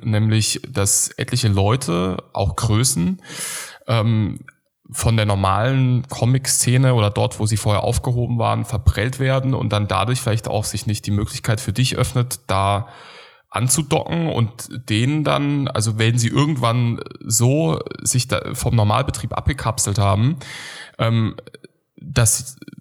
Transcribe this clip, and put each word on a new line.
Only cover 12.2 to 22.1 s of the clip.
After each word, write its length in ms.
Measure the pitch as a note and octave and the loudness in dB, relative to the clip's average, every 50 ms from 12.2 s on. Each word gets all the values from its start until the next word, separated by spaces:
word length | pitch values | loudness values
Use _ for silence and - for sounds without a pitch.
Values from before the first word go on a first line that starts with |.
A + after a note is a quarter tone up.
| A#2+ B2 - - _ | -2 -2 -4 -10 _
da 440 | - F#2+ G2 G2 G2 G2+ G2+ G#2 - - - - - - - - - - _ _ _ | -2 0 2 2 2 2 0 -2 -6 -12 -20 -20 -20 -20 -20 -20 -20 -20 _ _ _
anzudocken 800 | - G2 A#2 B2+ - E3 D3+ - D#3 - - - - E3+ E3 D#3 | -4 -2 0 0 0 0 0 0 0 0 0 -2 -2 -2 -2 0
und 400 | - - A#2 G#2+ - - - - - B2 - - | 0 0 0 0 -2 -10 -14 -12 -12 -12 -6 -2
denen 360 | G#2+ A2 A#2+ C3+ D3+ D#3 D3 | 0 2 2 2 2 0 2
dann, 440 | D3 C#3+ C#3 C#3+ C#3+ D3 C#3+ C#3 - | 2 2 2 2 0 0 0 -2 -2
also 300 | - - G#2+ A2+ G#2+ A2 | 0 0 0 0 0 2
wenn 220 | A2+ A2+ A#2 B2 | 2 2 4 2
sie 80 | A#2 A2+ | 2 0
irgendwann 720 | - C3+ D3 D3+ D#3+ B2+ A#2+ A#2 A#2 B2 A#2+ A#2 A2+ - - - - - - | 2 2 2 2 0 0 0 0 2 2 0 0 0 -2 -6 -12 -14 -14 -6
so 540 | - A2 A2+ A#2 B2 C#3 D3+ E3 D#3+ D#3+ - - - - - - | -2 0 2 4 4 4 4 2 0 0 -2 -4 -8 -10 -8 -4
sich 240 | - - B2+ - - | -2 0 0 0 0
da 260 | - - - - - | -2 -2 -2 -4 -6
vom 220 | - - B2+ - | -4 -2 0 2
Normalbetrieb 600 | A#2 G#2 G#2 G#2+ A#2+ C3+ - - - - - - | 4 4 4 2 2 0 -2 -4 -6 -6 -6 -6
abgekapselt 640 | - - - C#3+ C3+ - A#2 A2 - - G#2 G2 - | -2 -2 -2 -2 -2 -2 -4 -2 -2 -2 -2 0 2
haben, 400 | G2+ G2 G2 G2+ A2 C3+ E3 C3+ - - - - - - - - - - _ - | 2 4 4 4 2 2 0 -2 -8 -14 -16 -16 -16 -16 -16 -18 -18 -18 _ -4
ähm, 360 | B2 A2+ A2+ A2+ A2 G2+ - - - - _ - _ - _ _ _ _ _ - | -2 0 2 2 0 0 -4 -8 -16 -20 _ -20 _ -20 _ _ _ _ _ -20
dass 580 | - - | -14 -4